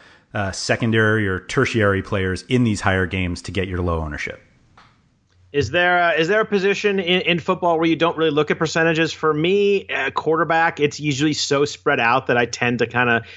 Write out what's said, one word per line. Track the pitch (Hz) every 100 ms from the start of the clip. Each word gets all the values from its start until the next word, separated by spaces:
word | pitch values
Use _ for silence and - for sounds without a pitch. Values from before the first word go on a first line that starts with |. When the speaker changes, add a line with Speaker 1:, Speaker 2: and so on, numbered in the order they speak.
| - - _
Speaker 1:
uh, | 113 98
secondary | 90 - 113 117 110 107 110 101
or | 90
tertiary | - - 127 113 101 95
players | 92 101 95 90 -
in | 127
these | 120 101
higher | 101 95 90
games | 95 90 87
to | -
get | 95 95
your | 90
low | 87 82
ownership. | 78 73 - - _ _ _ - - _ _ _ _ _ _
Speaker 2:
Is | 143 127
there | 165 175 180 170
a, | 156
is | 165
there | 214
a |
position | 214 202 190 196 208 196
in, | 170 180
in | 165 175
football | - 185 175 160
where | 165
you | 156
don't | 165 156
really | 160
look | 147 151
at | 175
percentages? | 156 170 165 160 160
For | - 156
me, | 151 165 202 202 196 -
uh, | 135 135
quarterback, | - 156 160 160 165 165 165
it's | 143 -
usually | 147 131 156
so | 147 - 143
spread | 143 - - 135
out | 117 127 -
that | 120
I |
tend | 120 - 120 120
to | 117
kinda, | 120 123 117 113